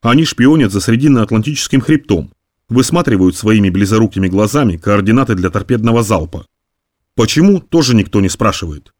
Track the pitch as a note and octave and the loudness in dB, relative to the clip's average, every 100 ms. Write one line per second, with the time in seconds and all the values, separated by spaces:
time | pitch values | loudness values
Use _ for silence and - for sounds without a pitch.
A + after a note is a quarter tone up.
0 | A#2+ B2+ D#3+ - B2 D#3 A2+ G2 - A#2 | 2 0 0 2 2 4 2 -2 -2 0
1 | D3 C3 A2 A2+ A2+ D3 - C3+ C3 D#3 | 2 2 2 -2 -2 -6 -2 -2 0 -2
2 | - F2+ - _ _ _ _ A#2+ B2+ F3 | 0 -4 -4 _ _ _ _ 0 0 0
3 | E3+ G#2 F#2 F2 G#2+ A2 G2 F#2 G2+ A2 | 0 2 0 0 0 2 2 0 0 2
4 | A2 F#2+ F#2+ F#2+ G#2 C#3 B2+ E2 - G#2 | 0 0 -2 0 0 0 -2 -2 -2 -2
5 | G2 A#2 C3 G2 F2+ G2+ - A#2+ A2+ A#2 | 2 0 0 -2 -2 -4 -4 -2 0 0
6 | G#2+ G2 E2 E2+ - _ _ _ _ _ | 0 -2 -4 -12 -16 _ _ _ _ _
7 | _ - A2+ D3+ F#3 G3 - E3 C3 A#2 | _ -2 -2 2 2 2 0 -2 2 0
8 | G2 G#2 F#2+ - A2 - E2+ D2 _ _ | 0 0 -2 -2 -4 -4 -10 -14 _ _